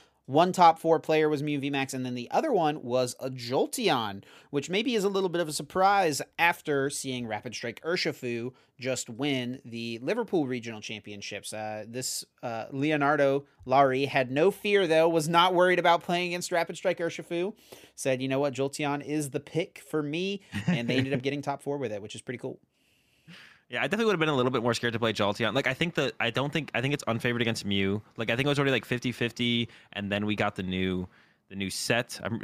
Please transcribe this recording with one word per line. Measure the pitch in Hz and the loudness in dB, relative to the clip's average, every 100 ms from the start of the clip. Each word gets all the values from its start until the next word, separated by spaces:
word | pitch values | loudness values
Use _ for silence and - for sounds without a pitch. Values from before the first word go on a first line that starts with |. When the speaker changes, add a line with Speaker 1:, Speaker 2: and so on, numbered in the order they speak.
| _ _ - | _ _ 0
Speaker 1:
One | 139 180 | 4 4
top | 180 170 165 | 8 8 8
four | 165 156 | 4 2
player | - 156 156 | 4 4 4
was | 151 | 2
Mew | 151 147 | -2 -2
V | 139 | -2
Max, | 139 135 | -2 -2
and | 131 | -4
then | 127 | -6
the | 123 120 | -6 -2
other | 196 320 | 0 2
one | 214 156 151 | 2 2 0
was | - 127 123 - | -2 0 0 -4
a | 135 | -8
Jolteon, | 127 120 139 302 - 208 135 107 98 - - - | -8 -2 0 0 0 0 2 -2 -8 -14 -20 -6
which | 143 143 | -6 -2
maybe | 190 240 | -2 0
is | 233 | 0
a | 196 | 2
little | 196 190 | 0 0
bit | 170 | 0
of | 160 | -2
a | |
surprise | 147 147 185 190 202 175 139 - - | -6 -4 2 4 4 2 0 -6 0
after | 170 175 - 143 135 | 2 2 -2 0 0
seeing | - 135 127 117 | -4 -6 -6 -6
Rapid | 107 127 | -6 -8
Strike | 107 117 - | -8 -8 -6
Urshifu | 160 180 165 139 123 120 120 - _ - | -4 -2 -2 -4 -6 -6 -6 -12 _ -8
just | 123 123 - | -4 -4 -6
win | 113 147 131 123 131 | -4 -2 0 -2 -8
the | 123 117 117 113 | -10 -10 -8 -6
Liverpool | 131 226 220 185 135 | -4 -4 -2 0 0
Regional | 127 113 110 | -4 -8 -12
Championships. | - 107 107 101 - 101 - | -12 -12 -12 -14 -12 -10 -10
Uh, | 107 107 107 107 | -8 -8 -8 -8
this, | 120 127 - - _ | -8 -6 -6 -10 _
uh, | 123 113 110 | -8 -8 -8
Leonardo | 139 151 151 143 151 139 139 139 _ | -2 0 2 4 4 4 2 -4 _
Lari | - 131 139 127 | 2 6 6 4
had | 139 143 127 | 2 0 0
no | 131 185 | 4 2
fear, | 202 208 202 175 | 2 2 4 6
though, | 160 165 | 6 6
was | 165 151 | 4 4
not | 170 180 | 6 6
worried | 180 180 180 | 6 4 6
about | 170 170 | 4 4
playing | 180 175 180 | 2 -2 -2
against | 175 - | -4 -2
Rapid | 175 170 170 | -2 -2 -2
Strike | 190 175 | -2 -2
Urshifu. | 170 - 160 170 185 - - - - | -4 -6 -6 -4 -4 -6 -18 -20 -20
Said, | - 135 131 | -4 -2 0
"You | 135 | 0
know | 135 | 0
what, | 143 | 0
Jolteon | 123 139 - 147 143 143 | 0 -4 -2 -4 -4 -4
is | 151 143 | -4 -4
the | 139 | -6
pick | - 160 175 - | -6 -4 -4 -8
for | - 156 | -6 -4
me," | 147 156 190 196 - 147 135 | -2 -4 -4 -6 -8 -6 -2
and | 156 117 | 0 0
they | 127 | 0
ended | 131 | 0
up | 139 | -2
Speaker 2:
<laughs> | |
Speaker 1:
getting | 135 143 | -2 -4
top | 143 139 | -4 -6
four | - 143 | -6 -4
with | 123 | -4
it, | 104 | -6
which | 104 | -10
is | 127 | -12
pretty | - 123 | -10 -10
cool. | 131 123 _ _ _ _ _ _ - - - - _ | -10 -12 _ _ _ _ _ _ -20 -20 -20 -20 _
Speaker 2:
Yeah, | 120 | -2
I | |
definitely | 135 208 226 | 0 2 2
would | |
have | 180 | 2
been | 156 | 2
a | 139 | 2
little | 123 | 2
bit | 127 | 2
more | 120 | 2
scared | 117 120 | 0 -2
to | 113 | 0
play | 113 | 0
Jolteon. | 104 104 101 110 | 2 0 2 0
Like, | 110 117 | 0 0
I | |
think | 131 170 165 | 0 -2 0
that, | 135 - | -2 -2
I | 117 | -2
don't | 117 143 | -2 -2
think, | 156 135 | -4 -4
I | 117 | -4
think | 131 | -2
it's | 143 | -2
unfavored | - 117 123 120 | -2 -2 0 0
against | 117 110 101 | 0 -2 -2
Mew. | 98 95 104 - - | 0 0 -2 -6 -6
Like, | 110 | -2
I | 117 | 0
think | 139 | 0
it | |
was | 143 | 0
already, | 139 | 2
like, | 123 - | 0 -2
fifty | 123 127 | -4 -4
fifty, | 113 117 - 120 117 117 - - | -2 -4 -2 0 0 -2 -8 -14
and | - 101 | -8 -4
then | 101 | -2
we | 104 104 | 0 0
got | 104 - | 0 -2
the | |
new, | 92 92 92 92 92 _ _ _ _ | -4 -2 -2 -2 -6 _ _ _ _
the | 98 | -8
new | 95 | -6
set. | - - 120 123 - | -4 -2 0 -2 -8
I'm, | - 113 | -8 -6